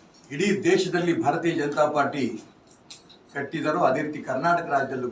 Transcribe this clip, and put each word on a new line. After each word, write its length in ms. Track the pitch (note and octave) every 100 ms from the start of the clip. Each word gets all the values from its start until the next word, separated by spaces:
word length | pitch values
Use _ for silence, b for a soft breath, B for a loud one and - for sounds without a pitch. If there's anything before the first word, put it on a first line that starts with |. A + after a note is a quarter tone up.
| - - -
ಇಡೀ 140 | C#3+ G3+ - E3+
ದೇಶದಲ್ಲಿ 460 | F#3 F3+ E3+ F3 D#3+
ಭಾರತೀಯ 280 | C3 E3 E3 D#3+
ಜನತಾ 260 | C#3+ D3+ D3+
ಪಾರ್ಟಿ 300 | D3+ C#3 D3 A2+ - - _ _ - _ - - - _
ಕಟ್ಟಿದಾರೋ, 460 | C#3+ C#3 D#3 D3+ D3+ -
ಅದೇ 120 | D3+ D3
ರೀತಿ 140 | C#3 -
ಕರ್ನಾಟಕ 380 | - E3 E3+ D3+
ರಾಜ್ಯದಲ್ಲೂ 360 | C#3 B2 B2+ A#2+